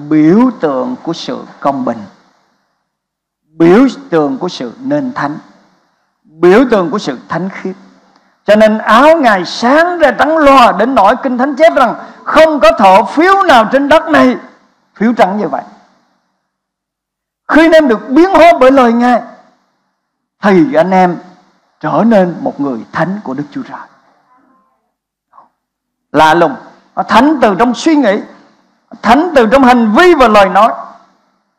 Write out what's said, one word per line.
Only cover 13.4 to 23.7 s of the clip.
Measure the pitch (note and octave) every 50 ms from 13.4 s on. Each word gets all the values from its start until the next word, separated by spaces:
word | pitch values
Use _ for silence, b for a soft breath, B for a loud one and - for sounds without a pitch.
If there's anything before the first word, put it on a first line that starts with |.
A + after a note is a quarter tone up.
nào | F#4+ E4+ C#4+ A#3+ G#3+ F#3+
trên | G#3 C4+ C#4+ C#4
đất | D4+ D#4+ E4 E4
này | D4+ C4+ C4 B3+ A#3 - - - _ _ _ _ _ _ _ _ _
phiếu | - G3+ A#3
trắng | B3 - G#3+ F#3 G3
như | G#3+ G3+ D#3
vậy. | C3+ - - - - _ _ _ _ _ _ _ _ _ _ _ _ _ _ _ _ _ _ _ _ _ _ _ _ _ _ _ _ _ _ _ _ _ _ -
Khi | - D4+ E4
anh | E4
em | E4+ D#4+ D4+ C4
được | A3 G3 G#3 -
biến | B3+ D4+ F4 G4
hóa | F#4+ D#4 D#4 E4+ E4+ E4+
bởi | C4 C4
lời | C#4 C#4 B3 A#3
Ngài | A#3 A#3+ A#3+ B3 B3 G#3+ - - - - _ _ _ _ _ _ _ _ _ _ _ _ _ _ _ _ _ _ _ _
thì | - - F#3+ F3+ D#3 C3 C#3
anh | D3+ E3+ F#3
em | F#3+ F3 F#3 F3 E3+ - - - - _ _ _ _ _ _ _ _ _
trở | - - - D3+ G#3
nên | A#3 A3+ G3 F#3 F3 E3 -
một | - C3+ - -
người | C#3+ C#3+ B2+ A2+ G#2+ -
thánh | - D#3 D#3+ F3 G3 G#3 -
của | B2+ C3
Đức | C#3 D3 D3
Chúa | - C#3+
Trời. | A#2+ A#2+